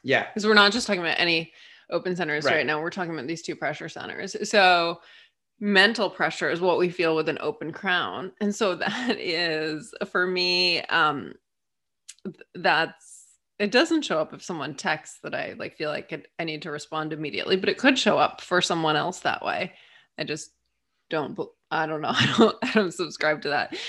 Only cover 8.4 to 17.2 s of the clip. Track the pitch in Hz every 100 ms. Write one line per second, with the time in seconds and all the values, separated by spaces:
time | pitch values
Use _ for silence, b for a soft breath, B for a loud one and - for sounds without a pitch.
8.4 | 208 202 208 175 - 220 247 226 - 165
9.4 | 170 156 156 156 - - 208 185 180 180
10.4 | 180 180 180 170 - 165 156 143 85 -
11.4 | _ _ _ _ _ _ - - 196 160
12.4 | - 180 180 156 165 - - - - _
13.4 | _ - 208 247 339 320 - 156 156 143
14.4 | - 170 139 147 190 156 - - 151 135
15.4 | 147 - - - 151 147 175 156 - -
16.4 | 165 151 165 147 - 156 156 156